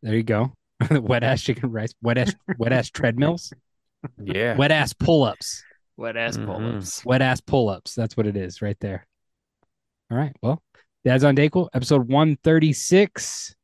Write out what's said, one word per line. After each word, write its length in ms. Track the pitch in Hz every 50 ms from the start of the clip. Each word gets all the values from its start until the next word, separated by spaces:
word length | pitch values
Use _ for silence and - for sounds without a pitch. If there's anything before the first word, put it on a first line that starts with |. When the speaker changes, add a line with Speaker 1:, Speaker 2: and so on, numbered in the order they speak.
| -
Speaker 1:
There 120 | 117 107
you 80 | 113 113
go. 300 | 113 110 104 117 131 - _ _ _ _
<laughs> 160 | _ - -
Wet 340 | 156 147 113 104 127 120 120
ass 160 | 120 131 -
chicken 240 | - - 123 - -
and 80 | 127 113
rice. 220 | 110 107 113 - _ -
Wet 160 | 117 117 123
ass, 160 | 123 - 196 _ _ - 185 120
wet 160 | 117 117 131
ass 160 | 127 113 -
Speaker 2:
<laughs> 0 |
Speaker 1:
treadmills. 640 | _ - 143 123 113 120 139 151 170 170 - - - _ _ _ _ _ _ _ _ _ _ - _ - 104
Speaker 3:
Yeah. 320 | 98 92 95 110 120 113
Speaker 1:
Wet 140 | 117 139 143
ass 220 | 156 151 143 123 -
pull-ups. 720 | _ - - 170 156 135 110 98 - - - - - - _ _ _ _ _ _
Speaker 2:
Wet 220 | - 113 117 110 117
ass 180 | 117 117 120
Speaker 3:
Mm-hmm. 100 | 113 107 107
Speaker 2:
pull-ups. 540 | 95 92 110 117 117 104 92 90 - - -
Speaker 1:
Wet 160 | 120 127 131 135
ass 180 | 131 127 123
pull-ups. 540 | - - - 139 120 104 95 - _ - -
That's 240 | - 113 110 - -
what 80 | 110
it 100 | 104 101
is 240 | 101 95 92 90 -
right 160 | - 104 98 _
there. 260 | - 101 95 95 - _ _ _ _ _ _ _ _ _ _ _ _ _ _ _ _ _ _ _ _ _
All 80 | 113 120
right. 180 | 147 147 135 _ -
Well, 200 | 113 143 165 _ _ _ _ _ _ _ _ _
Dad's 180 | 127 127 131 131
on 100 | 147 139
Dayquil, 320 | 135 143 156 - 185 180 160 _
episode 380 | 131 131 - 151 139 123 117
one 260 | 135 143 156 160 151 135 _
thirty-six. 1120 | 160 160 160 156 160 143 - - - 180 185 208 190 _ - - - - - - - - _